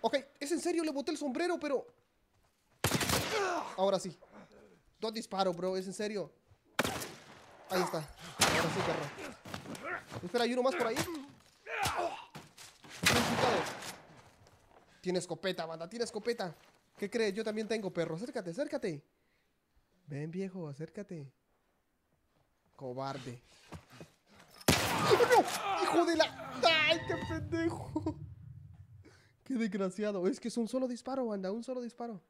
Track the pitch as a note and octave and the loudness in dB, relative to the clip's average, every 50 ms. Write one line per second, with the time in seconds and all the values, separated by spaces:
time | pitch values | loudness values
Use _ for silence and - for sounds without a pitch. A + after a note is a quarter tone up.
0 | - A3+ - C#4 B3 - _ - C#4+ C#4+ E4+ D4 - E4+ F4 E4 E4 D#4 C#4+ C#4 | 0 2 0 0 -2 -4 _ -10 -4 -2 -2 0 0 0 0 0 0 0 -2 -2
1 | C4 - D#4 D4 C#4+ C#4+ A#3+ D4+ E4+ F4+ F4 - D4 D4 C#4 A3 - - _ _ | -2 -2 -4 -2 -2 -4 -2 0 0 0 0 -2 -2 -2 -2 -2 -2 -6 _ _
2 | _ _ _ _ _ _ _ _ _ _ _ _ _ _ _ _ - - - - | _ _ _ _ _ _ _ _ _ _ _ _ _ _ _ _ 0 0 2 2
3 | - - - - - - - G#4+ G4 F#4 F4 D#4+ - - - - F#3+ G3 G3 F3+ | 2 2 2 0 0 0 0 0 2 2 0 -2 -4 -4 0 2 4 4 4 2
4 | - F#3 D3 - - - - - - - - - - - - - _ _ _ _ | 0 -4 -10 -10 -20 -20 -20 -20 -20 -20 -20 -20 -20 -20 -20 -20 _ _ _ _
5 | - A3 A3 A3+ - - G3+ F#3+ G3 F#3 F3 E3+ F3 F#3 F#3 F#3+ F#3 G3 F#3 - | -6 -6 -4 -6 -8 -4 2 2 4 4 2 0 -2 -2 -2 -2 -4 -6 -6 -4
6 | G#3+ G#3 G#3+ G3+ E3 - - _ _ _ - _ _ _ _ - - - - - | -4 -4 -2 -4 -6 -6 -10 _ _ _ -20 _ _ _ _ -2 -2 -2 -2 -4
7 | - - - - - - - - - - - - - - F#3 F#3 F3+ F3 - E3 | -6 -8 -12 -16 -18 -20 -20 -20 -20 -20 -20 -20 -8 -2 0 0 0 0 -2 -4
8 | D3+ - - - - - - - - - D#3 D#3+ F3+ E3 D#3 F#3+ - - D#3 - | -6 -8 -14 -16 -16 -14 0 2 4 4 4 4 2 2 0 0 0 0 0 -2
9 | D3 C#3+ - - - - - - - - - - - - - - - - - - | -2 -6 -8 -10 -12 -12 -14 -14 -14 -12 -12 -12 -10 -12 -12 -10 -8 -8 -8 -8
10 | - - - - - F3 - A#3+ A#3 A#3 B3 B3+ B3 C4+ C4+ F4+ A#3+ A3+ A3+ D4 | -10 -10 -12 -10 -10 -4 -2 0 0 2 2 2 2 2 2 2 0 0 0 -2
11 | E4 F4+ E4+ D4 C4+ C#4 - - - - _ _ _ A4 A4+ A4 G4+ E4+ - - | -4 -4 -6 -10 -10 -14 -18 -20 -20 -20 _ _ _ -10 -4 -2 -2 -2 0 0
12 | - E4 - - - - _ - - - - - - - - _ - - - - | -2 -2 -4 -6 -14 -16 _ -18 -18 -18 -20 -20 -20 -20 -20 _ -20 -18 -10 0
13 | - - - B3 A#3 A3+ A#3 - - - A3 F3 D#3 - - - - - - - | 2 4 4 4 4 2 2 4 4 4 4 2 0 -2 -6 -10 -10 -12 -12 -14
14 | - - - - - - - _ - - - _ _ _ - - - _ - - | -18 -20 -20 -20 -20 -20 -20 _ -20 -20 -20 _ _ _ -20 -20 -20 _ -20 -8
15 | - F3 F3+ F#3 F3 - E3+ D#3+ - F#3+ F3+ - E3 D#3+ E3 D#3+ E3 F3 G#3 A#3+ | -4 -2 -2 -2 -2 -2 -8 -4 -4 -4 -4 -4 -6 -8 -8 -10 -10 -10 -4 -4
16 | A#3 - - G#3+ G3+ A#3+ A#3+ A3+ G3+ F3 D3+ - - - _ _ _ _ _ - | -4 -4 -4 -4 -2 -2 -2 -2 -2 -6 -6 -10 -20 -20 _ _ _ _ _ -8
17 | G3+ G3 - A#3 A3+ G#3 F#3+ G#3+ G#3+ A3 G#3 G#3+ A3 G3+ A3+ A3 G#3 F#3 - F3 | -8 -4 0 2 2 2 2 0 -2 -2 -2 -2 -2 -2 -2 -2 -2 -2 0 0
18 | E3 E3+ D#3+ E3 A3 C4 - B3 F#3+ F3 E3 G3+ D4 D4+ - C4+ - G3+ D#3+ C#3+ | 0 0 0 -4 -6 -4 -4 -4 -6 -4 -2 -2 -2 -2 -2 -2 -2 -2 -4 -4
19 | - _ _ _ _ _ _ _ _ _ _ _ _ _ _ _ _ _ _ _ | -8 _ _ _ _ _ _ _ _ _ _ _ _ _ _ _ _ _ _ _
20 | _ - C#3+ C#3 D3+ D#3+ D#3+ F#3 G3 F#3+ F#3 F#3+ E3+ D3+ C#3 C3 D#3 E3 - G#3+ | _ -10 -8 -6 -6 -4 -4 -4 -4 -4 -6 -8 -8 -8 -8 -8 -10 -10 -8 -12
21 | G3+ G3 F#3 D#3+ C#3 C3+ _ _ _ _ _ _ _ _ _ _ _ _ _ _ | -10 -10 -10 -10 -10 -14 _ _ _ _ _ _ _ _ _ _ _ _ _ _
22 | _ _ _ _ _ _ _ _ _ _ _ _ _ _ _ - C#3+ B2+ B2 B2+ | _ _ _ _ _ _ _ _ _ _ _ _ _ _ _ -12 -10 -8 -6 -4
23 | C3+ C3+ C3+ C3+ B2 B2+ A#2+ B2 _ _ - - - - - - - _ - - | -4 -4 -4 -6 -8 -10 -12 -12 _ _ -20 -20 -20 -16 -16 -16 -16 _ -18 -18
24 | - - _ _ _ _ - - - - - - - - - - - - - - | -18 -18 _ _ _ _ -20 -20 -20 -20 -20 0 4 4 4 6 4 2 2 2
25 | - - A4 - A#4+ - B4+ G#4+ - - - - - G4+ G4 E4+ - - - E4 | 8 8 8 8 10 10 10 8 8 6 0 -2 -2 0 0 2 2 4 6 6
26 | E4+ D#4+ E4+ D#4 D#4 - - - - - - C4 C4 E4+ E4 D#4 D4+ D4+ E4 E4 | 6 6 6 4 4 4 2 -8 -10 -10 -4 4 6 6 6 8 6 6 4 4
27 | - - E4 E4 E4 - D#4+ D#4+ - - E4+ E4 E4 E4+ E4 - - - - D#4 | 2 -2 -4 -4 -2 -4 -4 -4 -4 -2 0 2 2 2 0 -2 -10 -6 -6 -2
28 | - D#4+ D#4 - - - - - - - - - - - - - - - - - | -2 -2 -4 -4 -10 -14 -14 -16 -16 -16 -16 -16 -18 -18 -18 -20 -20 -20 -20 -20
29 | - - - - - _ _ _ _ - C4+ A3+ A3+ A3 F#3 G#3 G3 F#3 F#3 - | -20 -20 -20 -20 -20 _ _ _ _ -6 -2 0 0 0 0 0 -2 -2 -2 -2
30 | G#3 G#3 G#3 F#3 F3 F#3+ C4+ - - A#3 - A#3+ A#3 G#3 - C4 C4 B3 B3 A3 | -2 -2 0 2 0 0 0 0 -6 -4 -2 -2 -2 0 0 -2 -2 -2 -4 -6
31 | - C4 C4 C4+ B3+ A3+ G#3 G3+ F#3 F#3 G3+ A#3 A#3 - B3+ B3+ A#3+ A#3 - - | -6 -6 -4 -2 -2 -2 -2 -2 -2 -4 -4 -4 -6 -6 -6 -6 -6 -8 -10 -10
32 | A#3+ A#3 A3 F3 _ | -10 -10 -10 -12 _